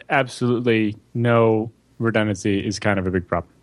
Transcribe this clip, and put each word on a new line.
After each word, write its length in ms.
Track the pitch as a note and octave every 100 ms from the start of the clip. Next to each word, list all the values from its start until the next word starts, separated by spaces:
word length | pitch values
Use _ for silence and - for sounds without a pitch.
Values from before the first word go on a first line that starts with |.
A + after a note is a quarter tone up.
| -
absolutely 880 | D3 B2+ - B2 A#2+ A#2+ A2 G#2+ G#2 _
no 580 | A#2+ A#2+ A#2 A2+ A2 A2+ - _ _
redundancy 640 | A2+ A2 G#2+ F#2+ G#2+ G2 A2
is 120 | F#2+
kind 200 | G#2+ G2
of 80 | F#2
a 40 |
big 160 | F#2 F2
problem. 240 | F2 - _